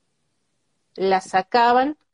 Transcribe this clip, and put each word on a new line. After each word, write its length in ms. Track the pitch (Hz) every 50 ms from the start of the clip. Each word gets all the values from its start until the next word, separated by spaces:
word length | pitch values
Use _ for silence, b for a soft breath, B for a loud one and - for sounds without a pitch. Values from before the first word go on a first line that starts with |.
| _ _ _ _ _ _ _ _ _ _ _ _ _ _ _ _ _ _ _
la 240 | - 185 190 190 185
sacaban, 760 | - - - 190 185 - - 240 233 240 240 247 262 285 302 - _ _